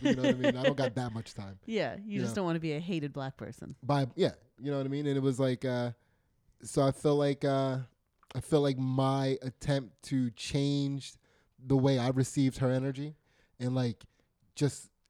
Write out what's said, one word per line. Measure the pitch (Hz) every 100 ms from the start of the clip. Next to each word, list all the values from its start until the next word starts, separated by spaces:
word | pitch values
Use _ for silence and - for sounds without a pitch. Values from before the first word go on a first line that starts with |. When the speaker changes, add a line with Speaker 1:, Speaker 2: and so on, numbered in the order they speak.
Speaker 1:
You | 294 127
know |
what | 277
I | 127
mean? | 277 127
I |
don't | 135 139
got | 131
Speaker 2:
<laughs> | 113
Speaker 1:
that | 123
much | 113 110
time. | - 98 95
Speaker 2:
Yeah. | - 220 180 -
You | 214 202
Speaker 1:
You |
Speaker 2:
just | 190
Speaker 1:
know? | 214
Speaker 2:
don't | 180
wanna | 165
be | 160
a | 147
hated | 175 165 143
black | 139 135 -
person. | - - - -
Speaker 1:
By, | 120 143 131 139
yeah. | 190 - _ _
You | 135
know | 143
what | 135
I |
mean? | 143 147
And | 139
it |
was | 135 127
like, | 135 127
uh, | 131 123 120 117 _ _ _ _ _ _
so | - -
I | 139
feel | 131 156 143
like, | 143 139
uh, | 143 135 135 131 123 _ _ _ _
I | 131
feel | - 151
like | 143 131
my | 131 131 131 135 135 135
attempt | 131 - - 139 120 -
to | - 135 123
change | - - 143 143 143 139 139 - - _ _ _ _
the | 127 135
way | 135 131
I | 120
received | 131 131 - 135 -
her | 131
energy | 131 135 135 147 156 _ _ _ _
and, | 123
like, | 131 123 110 - _ _ _ _ -
just | 147 - - _ _